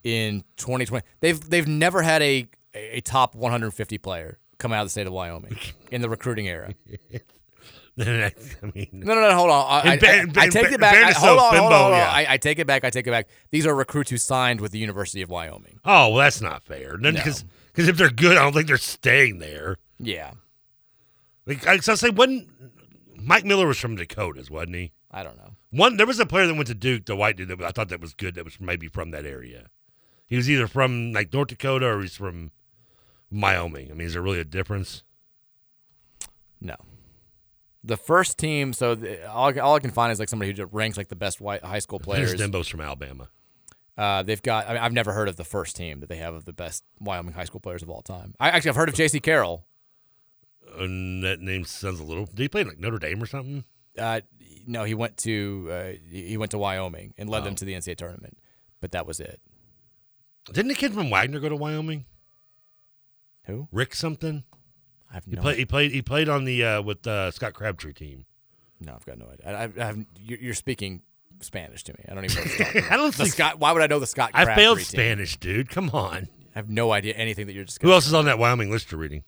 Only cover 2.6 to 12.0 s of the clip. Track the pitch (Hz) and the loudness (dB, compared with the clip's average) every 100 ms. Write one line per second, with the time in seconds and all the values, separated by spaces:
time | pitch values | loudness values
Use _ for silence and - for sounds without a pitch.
2.6 | _ 104 107 117 - 131 123 113 120 120 | _ -16 -10 -8 0 2 2 0 -2 0
3.6 | 110 - 107 104 95 87 80 - _ _ | -2 -6 -8 -8 -8 -10 -10 -16 _ _
4.6 | 120 107 101 107 98 92 87 82 - 107 | -2 -2 -2 -4 -6 -6 -8 -10 -12 -12
5.6 | - - - 123 120 110 127 110 98 85 | -12 -14 -10 -6 -4 -4 -6 -4 -6 -8
6.6 | 98 95 _ 101 _ 117 _ _ _ _ | -10 -16 _ -20 _ -14 _ _ _ _
7.6 | - - _ - 110 117 104 - 135 - | -20 -20 _ -6 -2 0 -2 -4 -18 -14
8.6 | 104 98 101 95 190 226 214 180 175 143 | -12 -10 -12 -8 0 4 6 6 6 6
9.6 | 131 143 165 139 214 196 175 151 185 190 | 4 4 4 6 8 6 4 4 6 6
10.6 | 233 262 208 208 226 - 185 254 240 170 | 4 6 10 10 10 8 8 10 10 8
11.6 | 220 151 196 180 | 8 8 8 6